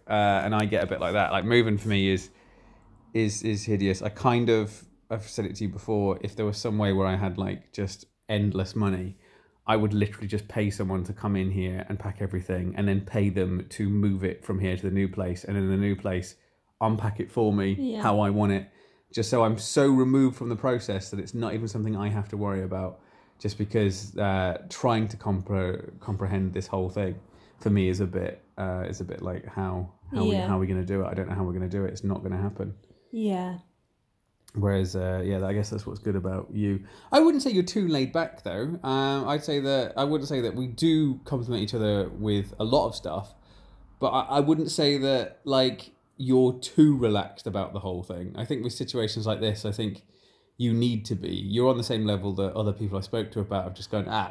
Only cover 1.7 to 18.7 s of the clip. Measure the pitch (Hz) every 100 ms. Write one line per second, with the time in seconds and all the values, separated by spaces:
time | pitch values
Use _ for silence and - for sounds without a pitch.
1.7 | 104 110 101 95 95 - - _ - -
2.7 | - _ - _ 113 107 104 110 104 107
3.7 | 104 98 92 104 - 131 120 117 110 104
4.7 | - - _ - 110 104 - 98 95 104
5.7 | 95 - 107 98 92 98 - 107 104 120
6.7 | 107 104 95 95 92 98 95 95 95 -
7.7 | - 98 - - _ - 107 104 95 92
8.7 | 113 101 92 92 - _ - _ _ -
9.7 | 110 104 104 104 - 101 107 - - 104
10.7 | 101 98 95 87 101 107 98 95 95 92
11.7 | 92 - 101 98 - 95 95 92 92 90
12.7 | 90 101 98 98 113 101 95 92 92 -
13.7 | - 101 104 101 95 95 - - 95 95
14.7 | 92 98 98 95 95 92 90 - 101 95
15.7 | 95 101 95 101 92 90 - _ _ _
16.7 | _ 110 110 107 104 - - 110 101 98
17.7 | 98 262 220 120 104 101 104 104 98 95